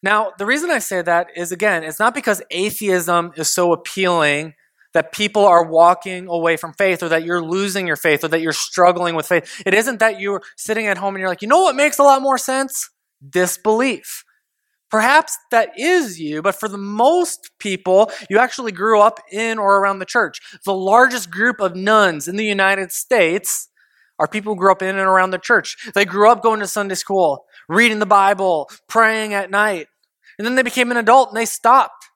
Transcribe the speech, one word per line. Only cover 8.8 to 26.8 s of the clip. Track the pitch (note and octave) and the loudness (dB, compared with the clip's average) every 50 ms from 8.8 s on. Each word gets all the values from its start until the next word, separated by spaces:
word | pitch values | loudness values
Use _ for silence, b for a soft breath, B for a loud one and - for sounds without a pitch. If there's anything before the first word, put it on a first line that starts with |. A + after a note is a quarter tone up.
| F3+ F3 F3+ F3 F3+ F3 E3 | 4 4 4 2 -2 -4 -4
with | D#3+ D3+ | -4 -4
faith. | - F#3 E3+ - - - - - | -2 -2 -2 -2 -4 -18 -8 -4
It | G3 F#3 | 0 0
isn't | G#3 A3+ B3+ B3+ G3+ | 0 0 -2 -2 0
that | A3 A3+ G#3 F#3+ | 0 0 0 -2
you're | G3 G3+ G3+ F#3+ B B B B | -6 -6 -6 -6 B B B B
sitting | - - G#3+ G#3+ A3 | -8 -6 -6 -4 -2
at | G#3 G3 F3 | -4 -4 -4
home | F#3+ G3 G3 | -4 -6 -6
and | F#3+ | -4
you're | F#3+ F#3+ | -4 -6
like, | F3+ E3+ | -6 -6
"You | G3+ G#3+ | -2 2
know | C4+ F4 | 2 4
what | F#4+ F4 C4 | 4 2 2
makes | C4+ C#4+ D4 - - | 2 0 -2 2 4
a | C#4+ | 4
lot | C#4+ C4+ C4+ | 4 4 4
more | C4+ C#4 C4 B3 | 2 0 -2 -2
sense? | - - C4 C4 C4+ C4 - - - - _ _ _ _ _ _ C#3+ C#3 | -2 -4 -4 -4 -4 -6 -6 -12 -12 -12 _ _ _ _ _ _ -20 -6
Disbelief." | - F3+ F3+ F3 - - _ G#3+ A3 A3 B3+ C4+ A#3 - _ - - - - _ _ _ _ _ _ _ _ _ _ _ _ _ | -2 0 0 0 -2 -4 _ -2 0 0 0 -2 -2 -6 _ -16 -16 -16 -18 _ _ _ _ _ _ _ _ _ _ _ _ _
Perhaps | - G#3+ G#3+ B3 C#4 D#4 D#4+ - - - _ _ | -2 0 2 4 4 4 2 0 -8 -14 _ _
that | - A#3 A3 - - - | 0 0 0 0 -4 -6
is | B3 D#4+ F#4 F4+ D#4 A3+ F3 D#3+ | -2 0 2 2 0 -2 -8 -10
you, | D#3+ D3+ D3+ D3+ D#3+ | -8 -8 -8 -2 -2
but | G3 F#3+ - | -2 -4 -2
for | - G#3+ | -6 -8
the | G3 G3+ | -8 -8
most | G3 G3+ G#3 G#3+ A#3 C4+ E4 F4+ F4 E4 - - - - _ _ | -10 -8 -2 2 2 2 4 2 0 -2 -4 -12 -16 -20 _ _
people, | - G#3 F#3+ F#3 _ F#3 F#3 F#3+ G#3+ G#3 B B G#3 B | -8 -6 -6 -6 _ 2 4 4 4 2 B B -10 B
you | F#3+ G#3 | 0 0
actually | B3 B3 - - B3+ A3+ G3 | 0 0 -2 -8 -10 -10 -8
grew | E3+ F#3+ A3 A3+ G#3 | -4 0 2 4 6
up | G#3 A3 A3 - - _ | 6 4 4 -2 -20 _
in | F#3+ G3+ A3+ A3+ A3+ A3 | -8 -6 -4 -4 -4 -2
or | G#3 G3 G3 G3 | 2 2 4 4
around | G3 G3+ G3 G3 | 4 0 -2 -4
the | F#3 | -8
church. | - - B3 G#3+ D#3+ - - B B B F#3 _ | -4 -2 -2 -2 -2 -4 -12 B B B -14 _
The | G3+ G3 | -4 -4
largest | F#3+ F#3 F#3+ G3+ A#3 B3+ C4 B3 A#3+ F#3+ F3 | -2 0 4 4 4 4 4 2 -4 -10 -10
group | E3 F#3 G#3+ B3 B3 - | -4 -2 -2 -2 0 0
of | G#3 F#3 F3 | -4 -4 -4
nuns | F#3 F#3+ G3+ A3 A3 G#3 F#3 E3 D3+ C#3 E3 | -4 -2 2 4 4 4 2 0 -2 -8 -8
in | F3+ | -6
the | G3+ A3 | -4 -4
United | G#3+ G3+ G3 G3 G3 G3 F#3+ F#3+ F3+ | -2 0 0 2 0 0 0 -4 -8
States | - - - _ B3+ A#3 F3+ D#3+ E3 G#3 - - - - - _ _ _ _ _ _ _ _ _ _ _ | -8 -12 -4 _ 2 2 2 2 0 -2 -4 -6 -8 -8 -10 _ _ _ _ _ _ _ _ _ _ _
are | - D#3 | -6 -4
people | - G#3+ G3 G#3 G#3+ | -4 -6 -6 -6 -6
who | F3+ | 0
grew | F3+ G3 | 2 2
up | F#3+ - F#3+ | 2 2 0
in | F#3+ | -6
and | F#3+ G3 F#3+ F#3+ | -4 -2 0 2
around | F#3+ F#3 F#3 F#3+ | 2 2 2 0
the | F#3 F3+ | -2 -6
church. | - - A#3+ G#3 - - - B B A3+ B | -2 0 0 0 0 -4 -14 B B -6 B
They | G3 G3+ | -2 -2
grew | F#3 F3 G3 G#3 A3 | 0 0 2 4 4
up | A#3+ A3 - | 4 4 2
going | A#3 A3 G#3+ | -2 0 0
to | G#3 F#3 | -4 -6
Sunday | - G#3+ | -6 -6